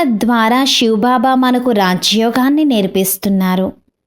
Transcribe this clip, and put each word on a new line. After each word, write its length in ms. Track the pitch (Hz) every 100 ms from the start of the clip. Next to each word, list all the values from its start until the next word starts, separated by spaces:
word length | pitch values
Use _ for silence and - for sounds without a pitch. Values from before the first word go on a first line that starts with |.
ద్వారా 560 | 302 208 226 240 220 247
శివబాబా 680 | 262 - 226 214 247 254 262
మనకు 360 | 262 254 247 247
రాజ్యోగాన్ని 920 | 208 190 180 - 214 233 247 254 294
నేర్పిస్తున్నారు. 1080 | 302 226 190 196 190 - 202 196 185 185 185 - _ _